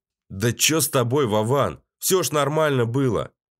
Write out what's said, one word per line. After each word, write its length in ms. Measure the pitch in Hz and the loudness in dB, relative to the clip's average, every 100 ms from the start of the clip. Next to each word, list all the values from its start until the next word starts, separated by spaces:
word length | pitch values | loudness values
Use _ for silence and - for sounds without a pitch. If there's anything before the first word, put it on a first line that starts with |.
| _ _ - | _ _ -16
«Да 220 | 95 117 | -4 -2
че 300 | 120 - 160 | 0 0 0
с 80 | 156 | 0
тобой, 360 | 139 120 139 127 | 0 0 0 2
Вован? 540 | 107 110 139 107 69 _ _ | 0 0 0 -2 -4 _ _
Все 240 | - 185 | -2 0
ж 80 | 165 | 0
нормально 540 | 151 143 156 156 135 117 | 0 0 2 2 2 0
было. 460 | 123 131 90 - _ _ _ | 0 0 0 -4 _ _ _